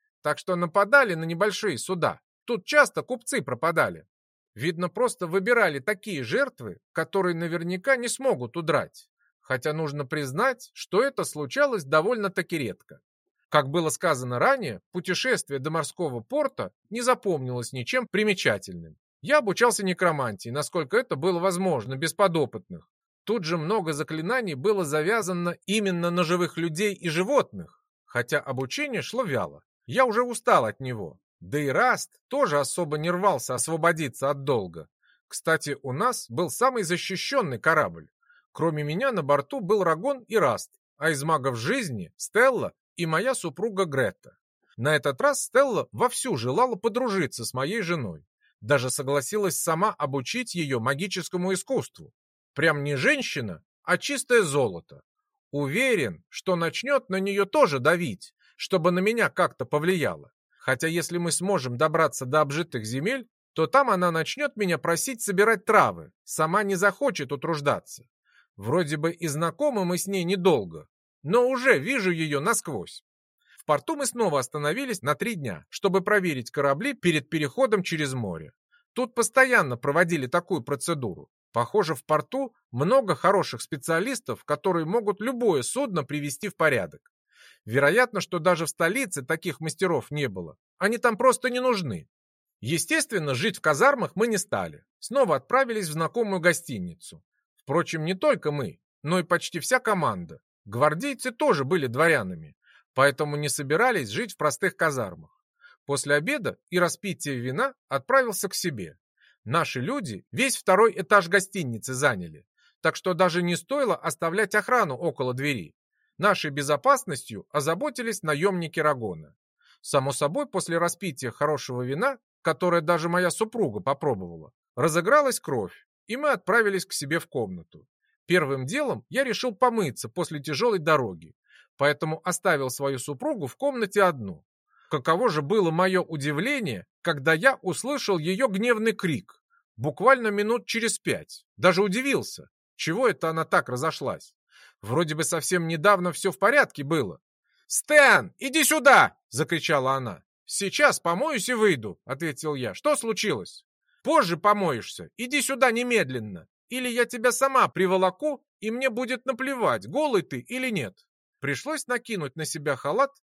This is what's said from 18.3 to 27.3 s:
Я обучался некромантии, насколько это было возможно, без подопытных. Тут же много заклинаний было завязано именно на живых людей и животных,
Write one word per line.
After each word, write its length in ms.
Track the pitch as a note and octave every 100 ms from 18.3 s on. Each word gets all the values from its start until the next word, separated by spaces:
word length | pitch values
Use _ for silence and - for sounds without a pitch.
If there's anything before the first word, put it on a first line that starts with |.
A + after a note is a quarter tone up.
| F#3 C#3 G2+ - F2 E2 D#2 _ _
Я 180 | E3+ D4
обучался 460 | A3 E3+ A#3+ G#3+
некромантии, 640 | F#3+ F3 F3+ D3 B2 G2+ A#2
насколько 460 | C3+ D3 F3 C#3 G#3+
это 200 | B3+ C#3+
было 220 | F3 F3
возможно, 580 | F#3+ F3 F#3+ C#3 G#2+ C3+
без 160 | D#3
подопытных. 760 | - G3 E3 B2+ G#2 - E2+ - _ _ _
Тут 200 | - A3+
же 120 | D#3+ E3+
много 360 | D#3 A3 D#3+
заклинаний 600 | D3 D3+ D#3+ E3 B3+ G#3
было 300 | C3+ F#3 G3+
завязано 720 | D#3 D3+ D#3+ A3+ F3+ F3+ F3 E3+
именно 460 | - G#3+ G3+ F3 F3
на 140 | F3
живых 320 | D#3+ F3 F3 -
людей 360 | E3 D#3 G#3
и 160 | F#3 E3+
животных, 760 | D#3 F#3+